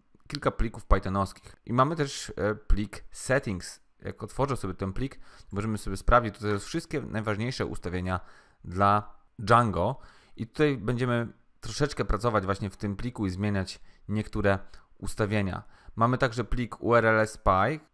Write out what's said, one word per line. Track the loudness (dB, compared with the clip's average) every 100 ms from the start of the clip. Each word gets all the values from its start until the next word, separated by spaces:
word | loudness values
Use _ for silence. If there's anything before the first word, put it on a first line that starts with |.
| _ _ -12
kilka | -4 -2
plików | 0 -2 -4 4
pythonowskich | 4 4 0 0 -4 -20 -16 -2
i |
mamy | 2 4 2
też, | -4 -4 -8 -2
e, | -2
plik | 0 2 2 2 -8 -14
settings. | -10 -2 -2 0 -6 -8 -14 _ _
Jak | -12 -10
otworzę | -8 -2 -2 -2
sobie | -4
ten | -4 -4
plik, | -2 -4 -6 -18 -20 -10
możemy | -6 -4 -4
sobie | -4 -2
sprawdzić, | 4 6 4 -2
to | -2
jest | -2 -2
wszystkie | -6 -4 -6
najważniejsze | -6 -4 -2 -2 -2 -2 -4
ustawienia | -4 -6 -4 -2 -4 -6 -18 _ _
dla | -8 2 4 4 0 -12 _ -6
Django | 4 6 6 0 -2 -4 -12 -20 _ -12
i | -8
tutaj | 2 2 2
będziemy | -2 -2 0 0 -4 -10 _ _
troszeczkę | -10 -2 -2 0
pracować | -2 0 2 2
właśnie | 0 -2 -4
w | -6
tym | -6 -4
pliku | -6 -4 -4
i |
zmieniać | -2 -2 -2 -4 -8 -18 -18 -6
niektóre | -4 -4 0 2 2 -2 -18 -20 -10
ustawienia. | -6 -2 0 0 -2 -6 -12 -20 -14 0
Mamy | 2 4
także | 0 0
plik | -2 -2 -2 -4
U | 4
R | 6 6
L | 4 2
spy. | 0 2 4 2 -2 -6